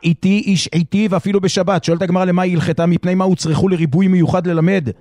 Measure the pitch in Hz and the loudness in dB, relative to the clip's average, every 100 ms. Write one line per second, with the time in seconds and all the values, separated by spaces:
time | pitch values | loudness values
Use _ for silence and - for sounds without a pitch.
0 | 170 165 185 202 196 185 - 160 165 196 | -2 0 0 0 0 -2 0 -4 -2 0
1 | 214 185 196 202 190 - 180 185 - 165 | 0 0 0 0 0 -2 0 0 0 -2
2 | 180 185 185 180 185 170 165 160 170 165 | 0 0 0 0 0 0 -2 0 0 0
3 | 175 185 190 180 160 147 185 180 160 151 | 0 0 0 0 0 0 0 0 0 2
4 | 190 185 156 185 175 165 165 196 127 - | 2 2 2 0 0 0 2 0 -2 -8